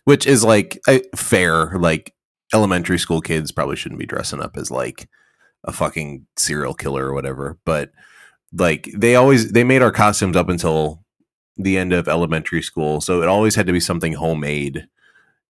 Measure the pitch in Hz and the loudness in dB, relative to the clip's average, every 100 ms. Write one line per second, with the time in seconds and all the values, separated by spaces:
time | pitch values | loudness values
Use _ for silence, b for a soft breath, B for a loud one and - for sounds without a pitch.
0 | - 143 139 135 110 107 92 - - 131 | 2 4 4 4 6 4 2 -2 2 2
1 | 127 - - 101 90 82 80 90 85 80 | 2 -8 0 2 2 2 0 0 0 0
2 | - _ _ _ - 110 104 90 85 90 | -4 _ _ _ -2 0 2 0 0 -2
3 | - 82 - 80 76 - 69 73 - - | -2 -4 -2 -4 -4 -6 -6 -6 -10 -12
4 | - - - 71 - - - 64 64 - | -8 -8 -8 -8 -10 -10 -8 -6 -6 -10
5 | - _ _ _ _ _ - - 78 - | -20 _ _ _ _ _ -10 -6 -4 -6
6 | 73 69 - - - 73 67 65 71 69 | -10 -12 -12 -6 -4 -4 -6 -6 -6 -6
7 | 67 69 67 65 69 80 - 78 69 b | -6 -6 -8 -8 -10 -8 -4 -2 -4 b
8 | b b b b _ 87 87 76 - 101 | b b b b _ -2 0 0 -6 0
9 | 117 123 131 135 110 107 123 131 123 - | 4 6 8 6 4 2 4 4 2 4
10 | 107 101 98 90 85 87 90 78 76 82 | 2 2 0 0 0 -2 0 0 -2 -6
11 | _ _ _ _ _ - 95 95 92 87 | _ _ _ _ _ -6 -2 0 0 0
12 | 78 82 82 80 - 82 - - 76 76 | 0 0 0 -2 -4 -6 -6 -6 -4 -4
13 | - 90 82 98 107 107 92 87 - 82 | -2 0 2 2 2 2 0 0 -2 -4
14 | 82 76 82 80 73 73 71 69 - _ | -4 -4 -4 -4 -4 -4 -6 -8 -14 _
15 | b b b b _ | b b b b _